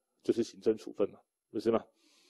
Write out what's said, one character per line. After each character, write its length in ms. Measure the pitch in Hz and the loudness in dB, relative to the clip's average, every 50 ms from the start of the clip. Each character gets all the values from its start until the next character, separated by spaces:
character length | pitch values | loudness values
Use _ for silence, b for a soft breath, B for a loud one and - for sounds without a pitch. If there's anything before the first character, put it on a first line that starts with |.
| _ _ _ _ - | _ _ _ _ -2
就 80 | - | -2
是 120 | - 117 117 | 0 0 0
行 160 | - - 95 | -4 -4 -2
政 160 | - 117 110 | 0 0 0
处 140 | 107 - 113 | 0 -4 -10
分 180 | - - 101 95 | -4 -2 -4 -4
嘛， 80 | 101 - _ _ _ _ _ - | -4 -14 _ _ _ _ _ -10
不 80 | - 107 | -8 -2
是 120 | - 113 | 0 2
吗？ 100 | 113 107 - _ _ _ _ _ _ _ _ | 0 0 -2 _ _ _ _ _ _ _ _